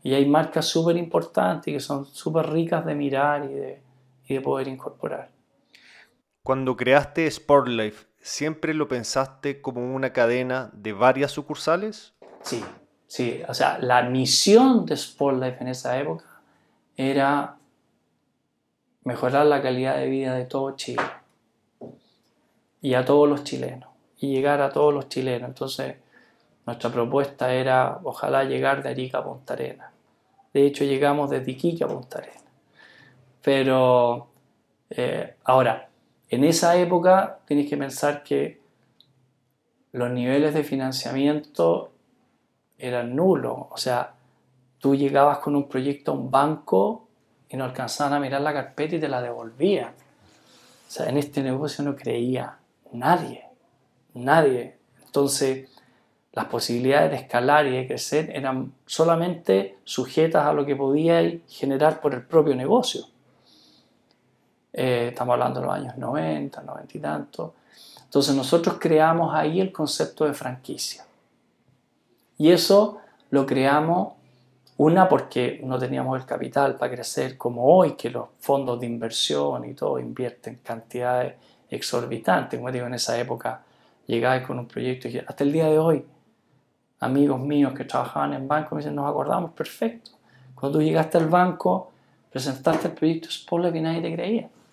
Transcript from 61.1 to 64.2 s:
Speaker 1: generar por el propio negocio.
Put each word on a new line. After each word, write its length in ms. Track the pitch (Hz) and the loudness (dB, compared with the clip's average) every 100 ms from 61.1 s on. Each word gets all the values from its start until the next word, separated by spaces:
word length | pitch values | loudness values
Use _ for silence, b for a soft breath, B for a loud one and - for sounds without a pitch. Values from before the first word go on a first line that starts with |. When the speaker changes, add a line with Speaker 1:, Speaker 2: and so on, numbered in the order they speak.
| 170 170 170 _ | 4 2 -2 _
Speaker 1:
generar 540 | - 139 135 156 156 | -6 -4 2 2 2
por 120 | 147 | -2
el 120 | 123 - | -4 2
propio 300 | 165 151 127 | 4 4 0
negocio. 500 | 131 240 - - - _ _ b b b b b b b _ _ | 2 2 2 -6 -14 _ _ b b b b b b b _ _